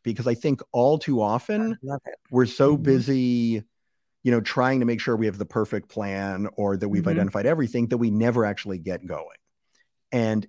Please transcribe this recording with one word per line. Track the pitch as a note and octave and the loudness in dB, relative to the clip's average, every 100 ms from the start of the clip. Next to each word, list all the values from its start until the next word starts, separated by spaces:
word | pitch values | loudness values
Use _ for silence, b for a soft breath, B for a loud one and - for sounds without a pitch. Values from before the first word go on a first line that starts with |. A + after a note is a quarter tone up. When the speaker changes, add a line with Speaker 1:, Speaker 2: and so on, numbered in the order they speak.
Speaker 1:
because | A2+ G#2+ A#2+ | -8 -4 -2
I | |
think | A#2+ D3+ C3+ - | -2 -2 -2 -2
all | B2 B2+ D#3 | 2 4 2
too | - B2+ | 0 0
often | G#2 A#2 - G#3+ A3 | 2 0 -2 -2 -2
Speaker 2:
I | A3+ | -6
love | C3+ C#3 - | -8 -10 -10
it. | - _ | -18 _
Speaker 1:
we're | B2+ A#2+ | 2 2
so | - C#3+ D3 | 4 4 4
Speaker 2:
Mm-hmm. | |
Speaker 1:
busy, | C3+ C3+ A#2+ C3+ B2+ A#2+ A#2 A2 - _ _ _ _ _ | 4 2 2 0 2 2 0 -2 -6 _ _ _ _ _
you | B2+ | 2
know, | A#2+ | 2
trying | G#2 - B2+ C3 | 2 0 2 2
to | A#2+ | 0
make | A2+ | 0
sure | - A2+ | -2 0
we | A2 | 0
have | G2 | -2
the | G2+ | -4
perfect | A#2 G#2 G#2 - | -2 -2 -4 -6
plan | - G2+ G2 G2 F#2+ G#2 - | -8 -6 -4 -4 -4 -6 -2
or | G2+ G2 | -2 -2
that | G#2 | -2
we've | F#2+ | 0
Speaker 2:
Mm-hmm. | E2+ | 0
Speaker 1:
identified | E2 G2 G2+ A2+ | 0 0 0 0
everything | D#3+ A#2+ B2 A#2 | 0 0 -2 -2
that | A#2+ | 0
we | A#2 | 0
never | G#2 A#2 A#2+ | 2 2 2
actually | G#2 G2+ G2+ F#2 | 0 -2 -8 -8
get | E2+ F2 F2+ | -6 -8 -8
going. | D2+ D#2+ - _ _ _ _ _ _ _ | -10 -12 -18 _ _ _ _ _ _ _
And | B2+ A2+ G#2+ | -2 0 0